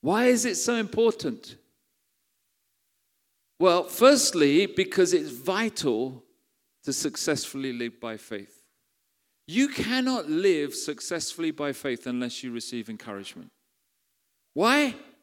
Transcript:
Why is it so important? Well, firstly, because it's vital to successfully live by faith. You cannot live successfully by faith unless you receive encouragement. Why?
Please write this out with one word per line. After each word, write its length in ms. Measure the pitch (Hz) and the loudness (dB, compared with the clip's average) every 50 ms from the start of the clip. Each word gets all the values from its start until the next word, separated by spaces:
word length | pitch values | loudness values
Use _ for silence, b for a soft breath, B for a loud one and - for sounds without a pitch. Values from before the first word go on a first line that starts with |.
Why 240 | - 143 185 214 240 | 0 0 2 4 4
is 180 | 247 254 226 220 | 4 4 4 2
it 120 | 247 190 | -2 -2
so 200 | - - - 240 | -2 -2 -2 0
important? 800 | 233 220 - - - 233 226 - - - 151 117 - - - - - _ _ _ _ _ _ _ _ _ _ _ _ _ _ _ _ _ _ _ _ _ _ _ _ _ _ _ _ _ _ _ _ _ _ _ _ _ _ _ _ | -2 -2 -2 0 2 2 2 2 0 -4 -8 -8 -8 -12 -20 -20 -20 _ _ _ _ _ _ _ _ _ _ _ _ _ _ _ _ _ _ _ _ _ _ _ _ _ _ _ _ _ _ _ _ _ _ _ _ _ _ _ _
Well, 240 | 170 185 170 180 175 | 4 4 4 4 0
firstly, 840 | - - - 226 262 294 262 - - - 175 151 143 143 160 202 | -2 0 6 8 8 8 8 4 0 2 4 4 6 6 6 4
because 480 | 196 - - 190 - - - 185 165 165 | 2 0 -2 -2 0 2 2 2 4 4
it's 160 | 170 151 156 | 0 0 0
vital 960 | 127 120 131 151 190 202 226 220 208 - - 147 120 107 123 131 131 123 _ _ _ _ _ _ _ _ _ _ _ _ _ | -10 -8 -4 -2 -2 0 -2 -2 -4 -2 -2 0 0 0 -2 -4 -6 -12 _ _ _ _ _ _ _ _ _ _ _ _ _
to 100 | - 135 | -6 -4
successfully 800 | - - 156 - - - - 151 139 - - - 135 135 135 123 | -2 -4 -4 -4 -4 -2 -2 -2 -2 -2 -8 -8 -8 -6 -6 -6
live 260 | 120 120 117 117 _ | -6 -6 -8 -8 _
by 180 | - 117 110 104 | -10 -10 -10 -10
faith. 460 | - - 113 101 101 - _ _ _ _ _ _ _ _ _ _ _ _ _ _ _ _ _ _ _ | -12 -12 -12 -12 -12 -14 _ _ _ _ _ _ _ _ _ _ _ _ _ _ _ _ _ _ _
You 220 | - 160 226 269 285 | -6 0 0 0 0
cannot 600 | 269 - - 214 247 262 254 254 262 240 165 147 | 0 -4 -4 -2 -2 0 0 0 -2 -2 -2 -2
live 440 | 156 160 190 196 180 156 143 143 - | -2 2 4 4 4 4 0 -4 -6
successfully 800 | - - - 151 135 - - 180 165 - - - - 165 160 | -8 -8 -8 -8 -8 -8 -6 -6 -6 -6 -8 -8 -6 -4 -6
by 220 | 151 - 147 143 135 | -4 -4 -4 -6 -6
faith 340 | - - 143 123 120 - 135 | -4 -4 -4 -4 -4 -6 -6
unless 360 | 123 123 123 123 117 - - | -6 -4 -4 -6 -8 -10 -10
you 80 | 127 | -8
receive 380 | 117 120 113 - - 120 110 107 | -8 -8 -10 -8 -8 -10 -8 -10
encouragement. 640 | 113 107 - 117 104 98 98 - - - - - _ _ _ _ _ _ _ _ _ _ _ _ _ _ _ _ _ _ _ _ _ | -12 -14 -12 -12 -12 -10 -12 -12 -16 -18 -20 -20 _ _ _ _ _ _ _ _ _ _ _ _ _ _ _ _ _ _ _ _ _
Why? 420 | 143 185 226 262 294 294 269 226 - - - _ _ | 0 2 4 4 4 2 0 -2 -8 -16 -20 _ _